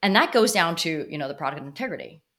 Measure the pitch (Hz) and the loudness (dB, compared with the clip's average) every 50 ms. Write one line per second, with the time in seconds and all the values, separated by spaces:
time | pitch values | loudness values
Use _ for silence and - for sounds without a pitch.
0 | 196 196 196 233 339 339 - 233 214 214 - 190 170 165 170 - - 165 160 151 | 0 4 4 4 2 4 4 4 4 4 4 2 2 2 0 -2 -4 -4 -4 -4
1 | - - 156 147 139 135 143 - 147 135 143 143 135 139 143 - 262 233 156 - | -6 -8 -8 -8 -6 -8 -8 -6 -6 -6 -6 -6 -12 -14 -10 -8 -8 -8 -8 -10
2 | - - 160 - _ _ _ | -12 -16 -18 -20 _ _ _